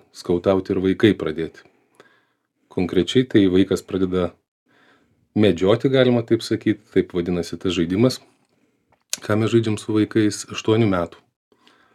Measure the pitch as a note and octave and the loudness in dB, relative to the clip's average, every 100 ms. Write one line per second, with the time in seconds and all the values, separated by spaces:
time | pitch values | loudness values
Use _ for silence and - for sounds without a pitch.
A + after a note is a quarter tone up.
0 | - - - F2 G2 F#2+ F#2 F#2+ F#2+ F2+ | -10 -10 -2 0 2 0 0 -2 0 2
1 | G#2+ F#2 D#2+ D#2 D#2+ - _ _ _ _ | 2 2 -4 -6 -8 -12 _ _ _ _
2 | _ _ _ _ _ _ _ - F2 F#2 | _ _ _ _ _ _ _ -6 -2 0
3 | E2+ B2+ B2+ A2 G2 F2+ F#2+ F#2 - G2 | 0 0 2 2 4 4 2 -2 -4 -4
4 | F#2 F#2 F2 - _ _ _ _ _ _ | -2 -2 -4 -8 _ _ _ _ _ _
5 | _ _ _ G#2+ G#2 E2+ F#2 A#2 C#3 C3 | _ _ _ 0 2 2 2 2 2 2
6 | B2 A#2+ A2+ A2+ - A2 A2 G#2 _ G2 | 2 2 0 -2 -2 -4 -2 -4 _ -2
7 | F2+ F2+ F2 F2+ E2 E2+ F#2+ F2+ E2+ F#2 | 0 -4 -4 -4 -6 -6 -4 -2 -2 2
8 | B2 - _ _ _ _ _ _ _ _ | 0 0 _ _ _ _ _ _ _ _
9 | _ - - G#2+ A2 A#2 A2+ G#2 - G#2+ | _ -10 -4 -2 2 0 0 -4 -4 -2
10 | G#2 A2+ G#2+ - - - - A2 A2 F#2 | 0 0 -2 -4 -10 -6 0 2 2 0
11 | E2+ - _ _ _ _ _ _ _ | -4 -10 _ _ _ _ _ _ _